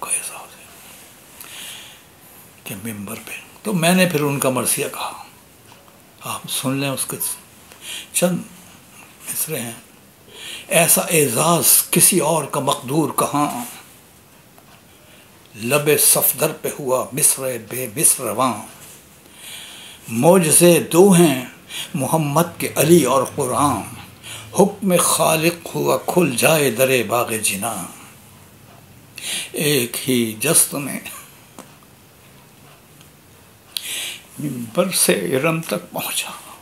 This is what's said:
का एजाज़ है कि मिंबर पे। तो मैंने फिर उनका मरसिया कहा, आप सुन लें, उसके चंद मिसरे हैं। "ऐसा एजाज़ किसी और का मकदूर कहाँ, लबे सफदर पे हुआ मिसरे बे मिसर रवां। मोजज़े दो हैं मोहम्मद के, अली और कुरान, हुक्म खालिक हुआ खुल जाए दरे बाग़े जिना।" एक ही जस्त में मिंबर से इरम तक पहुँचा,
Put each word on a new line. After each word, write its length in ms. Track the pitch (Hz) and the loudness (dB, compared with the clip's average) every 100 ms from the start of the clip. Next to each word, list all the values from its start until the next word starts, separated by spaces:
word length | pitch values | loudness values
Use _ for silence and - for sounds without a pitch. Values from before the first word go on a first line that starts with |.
का 80 | - | -6
एजाज़ 300 | - - - | -6 -8 -14
है 260 | - - - - - - - - - - - - - - - - - - - - - - - | -18 -20 -20 -20 -20 -20 -20 -20 -20 -20 -18 -16 -16 -16 -18 -20 -20 -20 -20 -20 -20 -20 -14
कि 80 | 98 113 | -12 -12
मिंबर 300 | 104 98 113 | -12 -12 -12
पे। 180 | - - - - 208 | -14 -16 -16 -12 -4
तो 80 | |
मैंने 360 | 190 165 180 175 | 0 4 4 4
फिर 120 | 147 | 2
उनका 280 | 147 139 135 | 0 0 0
मरसिया 380 | 127 117 - 135 | 0 -2 -2 -4
कहा, 380 | - - - - - - - - - - - - - 123 | -6 -10 -10 -18 -20 -20 -20 -20 -20 -20 -20 -20 -16 -12
आप 220 | 107 - | -10 -8
सुन 340 | - 135 135 | -6 -4 -2
लें, 80 | 139 | -2
उसके 280 | 131 - - - - - - - - - - - - | -4 -6 -6 -8 -8 -14 -20 -20 -20 -14 -14 -8 0
चंद 240 | 180 175 - - - - - - - - - | 0 0 -6 -16 -20 -20 -20 -20 -20 -18 -10
मिसरे 300 | - - 151 | -6 -6 -6
हैं। 240 | 117 113 - - - - - - - - - | -8 -12 -18 -20 -20 -20 -20 -18 -16 -14 -2
"ऐसा 380 | 160 165 - 175 | 2 4 2 2
एजाज़ 800 | 170 139 117 156 170 117 - - | 2 2 2 2 4 4 2 2
किसी 260 | 175 - 180 | 2 4 4
और 260 | 143 165 139 | 2 0 -2
का 140 | 151 | -4
मकदूर 560 | 135 139 120 151 139 - | -2 -2 -2 -2 0 0
कहाँ, 480 | 147 143 143 131 120 - - - - - - - - - - - - - - - - - - 107 | 0 0 -2 -4 -10 -16 -20 -20 -20 -20 -20 -20 -20 -20 -20 -20 -20 -20 -20 -20 -20 -20 -20 -10
लबे 400 | 113 147 147 143 | -2 0 4 4
सफदर 540 | - 151 - 135 160 | 4 4 2 0 -2
पे 180 | - 139 | -2 -8
हुआ 400 | - 135 127 101 | -6 -2 -2 -2
मिसरे 440 | 135 - - 131 120 | 0 0 0 -4 -8
बे 360 | 107 120 127 107 | -8 -10 -8 -2
मिसर 260 | 156 - | 0 0
रवां। 300 | 117 104 127 107 - - - - - - - - - - - - - - - | -2 0 0 -2 -10 -18 -20 -20 -20 -20 -20 -20 -18 -16 -16 -18 -20 -20 -8
मोजज़े 680 | 113 151 190 156 139 175 160 | 2 6 6 6 6 6 6
दो 300 | 117 165 196 | 4 6 8
हैं 460 | 175 170 131 123 - - - - 156 | 8 6 4 -4 -16 -14 -12 -8 -4
मोहम्मद 600 | 127 160 143 147 175 - | -2 0 0 2 0 -2
के, 80 | 127 | -6
अली 360 | - 151 175 123 | 0 6 6 6
और 200 | 135 120 | 2 0
कुरान, 720 | - 127 120 143 110 - - - - - - - - | -4 -4 0 0 0 -6 -14 -18 -20 -18 -16 -4 4
हुक्म 380 | 196 - 190 175 | 4 2 0 2
खालिक 640 | - - 156 160 165 170 - 151 | 2 2 2 2 0 -2 -6 -4
हुआ 220 | 143 131 | 0 0
खुल 380 | - 180 160 117 | 0 2 2 2
जाए 360 | 127 160 139 | 2 4 2
दरे 320 | 113 131 127 | 2 2 2
बाग़े 360 | 101 120 117 110 | 0 -2 -2 -4
जिना।" 540 | 101 98 113 104 82 - - - - - - - - - - - - - - - - - | -4 -4 -6 -8 -10 -16 -20 -20 -20 -20 -20 -20 -20 -20 -20 -20 -20 -14 -8 -8 -8 -4
एक 400 | 147 147 120 - | 0 0 0 -4
ही 380 | - 123 113 | 0 0 0
जस्त 400 | 107 131 165 - | -2 0 2 2
में 280 | 147 135 - - - - - - - - - - - - - - - - - - - - - - - - - - - - - - - - - - - | -2 -8 -10 -12 -16 -20 -20 -20 -20 -20 -20 -20 -20 -20 -20 -20 -20 -20 -20 -20 -20 -20 -20 -20 -20 -20 -20 -20 -20 -12 -12 -8 -8 -8 -12 -16 -8
मिंबर 520 | 143 127 117 - 190 | -6 -6 -6 0 0
से 220 | - - | 2 2
इरम 480 | 104 175 131 160 165 | 2 0 0 0 -2
तक 300 | 160 - - | -4 -6 -6
पहुँचा, 420 | - - - - - - - | -10 -8 -6 -8 -12 -18 -20